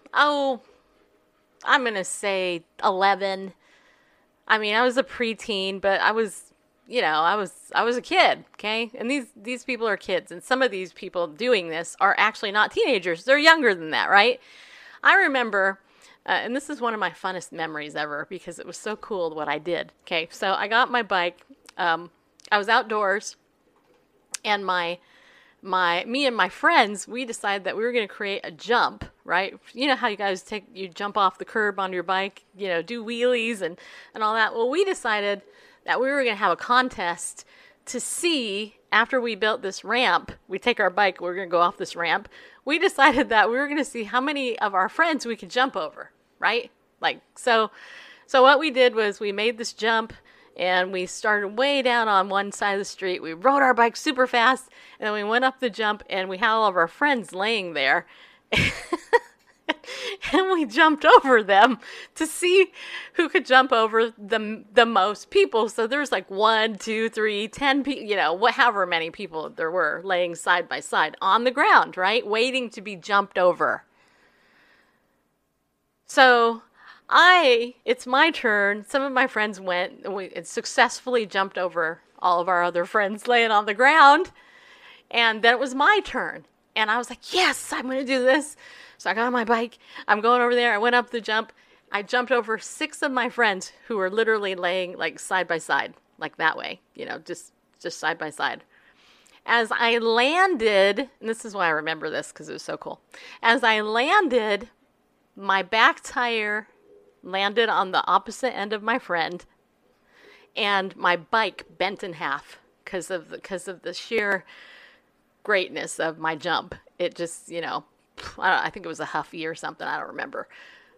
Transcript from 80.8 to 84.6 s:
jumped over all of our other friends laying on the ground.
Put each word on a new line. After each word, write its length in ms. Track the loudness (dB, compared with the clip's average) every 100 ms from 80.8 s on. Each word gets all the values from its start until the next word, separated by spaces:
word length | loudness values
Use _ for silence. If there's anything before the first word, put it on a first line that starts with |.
| 0 0 -4 -2 0
jumped 320 | -2 -2 -2
over 440 | -6 -2 -4 -4 _ -4
all 200 | 0 2
of 100 | 2
our 140 | 2
other 220 | 2 0 0
friends 420 | 0 0 -2 2
laying 240 | 4 4
on 140 | 4 2
the 80 |
ground. 580 | 2 4 8 10 8 4 -8 -20 -20